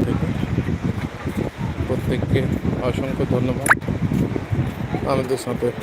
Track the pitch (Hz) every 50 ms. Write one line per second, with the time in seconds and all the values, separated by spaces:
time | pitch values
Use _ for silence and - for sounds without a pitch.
0 | - - - - - - - - - - - - - - - - - - - -
1 | - - - - - - - - - - - - - - - - - - 127 123
2 | - - 139 117 - - - 135 131 131 - - - - - - 127 127 120 -
3 | 131 135 131 131 135 131 131 123 127 127 127 127 131 - - - - - - -
4 | - - - - - - - - - - - - - - - - - - - -
5 | - 135 139 131 131 127 131 123 - 123 123 127 117 120 - -